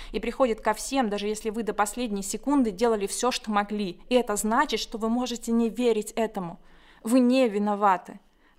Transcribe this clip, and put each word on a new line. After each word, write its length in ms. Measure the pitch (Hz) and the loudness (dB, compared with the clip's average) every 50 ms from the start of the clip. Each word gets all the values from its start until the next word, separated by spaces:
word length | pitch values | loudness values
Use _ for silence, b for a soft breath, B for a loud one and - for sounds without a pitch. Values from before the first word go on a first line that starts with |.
| B B B | B B B
и 80 | 208 | -6
приходит 400 | 196 233 - - 269 240 214 214 | -4 -4 0 2 2 2 2 0
ко 120 | - 220 214 | 0 -2 -2
всем, 360 | - - - 262 277 247 208 | -2 -4 -2 0 0 2 0
даже 180 | 202 202 202 208 | 0 -2 -2 -4
если 220 | 214 214 - 220 | -4 -4 -4 -6
вы 140 | 208 233 220 | -4 -4 -4
до 100 | 214 202 | -4 0
последней 500 | - 208 208 - 247 247 233 202 196 190 | 0 0 0 0 -4 -4 -4 -4 -4 -4
секунды 480 | - - 208 - 262 294 285 247 220 | -6 -6 -4 -2 2 2 4 2 2
делали 340 | 185 175 240 233 226 208 196 | 2 2 2 2 2 2 0
всё, 260 | 202 - - - 247 | -4 -4 -2 -2 -2
что 200 | 254 - - 220 | -2 -2 -4 -2
могли. 480 | 214 202 208 208 214 208 208 180 175 B B - | -2 0 0 0 -2 -4 -4 -4 -6 B B 0
И 80 | 247 | 2
это 220 | 247 233 220 208 202 | 2 2 2 -2 -2
значит, 420 | - 214 220 262 311 302 233 208 | 0 0 2 2 2 0 0 -4
что 180 | - - - 214 | -4 -6 -6 -4
вы 120 | 220 226 | -2 -2
можете 420 | 233 247 247 233 240 226 - 233 | 0 -2 -2 -4 -6 -8 -4 0
не 160 | 233 233 233 226 | 0 2 2 0
верить 460 | 196 240 247 240 220 214 208 - - | 0 0 2 2 2 2 0 -4 -2
этому. 420 | 233 226 214 - 208 180 165 - - b b b b b b b b b | -2 -2 -2 -2 -6 -8 -8 -10 -14 b b b b b b b b b
Вы 160 | 220 240 262 | 2 4 4
не 300 | 247 240 254 269 262 233 | 4 6 4 4 4 2
виноваты. 720 | 196 208 208 208 208 196 208 202 185 180 - - 202 196 - _ b b b b b | 2 0 0 0 0 2 4 4 4 2 0 -8 -16 -18 -20 _ b b b b b